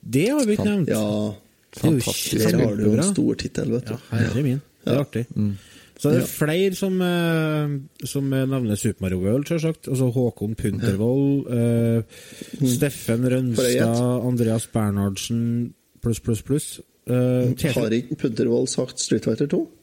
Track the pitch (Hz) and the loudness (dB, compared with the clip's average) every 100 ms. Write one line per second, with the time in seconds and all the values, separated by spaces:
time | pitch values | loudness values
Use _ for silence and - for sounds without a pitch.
0 | - 127 196 294 233 208 208 208 147 110 | 0 0 2 2 0 0 0 0 0 0
1 | 104 104 107 - _ _ _ - - 143 | 0 -2 -2 -6 _ _ _ -2 2 2
2 | - - - - 110 - 113 104 104 113 | 0 -4 -2 0 2 4 2 2 2 2
3 | 185 196 120 113 - - - 117 113 107 | 2 2 0 0 -4 -4 -2 -2 -4 -10
4 | - 110 110 120 147 135 - _ - 123 | -6 -2 0 0 0 -2 -6 _ -2 0
5 | 139 113 117 - 104 98 - - - - | 0 -4 -6 -2 -2 -4 -12 -20 -20 -4
6 | 143 127 - - 151 165 196 185 196 185 | 2 2 0 -2 0 2 0 0 -2 0
7 | 180 175 170 160 156 151 147 143 135 _ | 0 2 2 2 0 0 -2 -4 -8 _
8 | 127 143 139 135 131 135 117 101 110 92 | -6 -4 0 0 0 0 0 0 -2 -2
9 | 95 90 95 123 143 170 160 160 - 131 | -2 0 2 0 0 0 -2 -4 -4 0
10 | 127 123 120 - 104 110 110 98 110 95 | 2 2 0 0 -6 -2 -2 0 0 2
11 | 113 135 139 139 - 120 117 117 117 113 | 2 2 2 0 0 0 2 2 2 0
12 | 107 - - - - - 131 123 143 127 | -2 -14 -20 -18 -14 -2 0 2 0 -2
13 | - 117 127 127 127 113 127 123 117 117 | -2 0 2 2 0 2 2 2 2 2
14 | 123 123 123 123 113 113 - 117 107 101 | 2 0 0 2 2 0 -2 -2 0 2
15 | 101 95 - 117 117 120 120 - _ _ | 0 -2 -4 -2 0 -2 -4 -10 _ _
16 | 117 110 - 110 - 143 - - - _ | -4 -2 -2 -4 0 -2 -2 -14 -20 _
17 | - 123 123 127 123 - 156 127 113 113 | -2 0 2 2 0 0 0 0 0 0
18 | 123 151 139 110 120 120 131 - 127 - | -2 -4 -2 0 2 2 0 -2 -4 -4
19 | - 113 - 113 143 175 330 - | -2 0 0 -2 0 0 -2 -10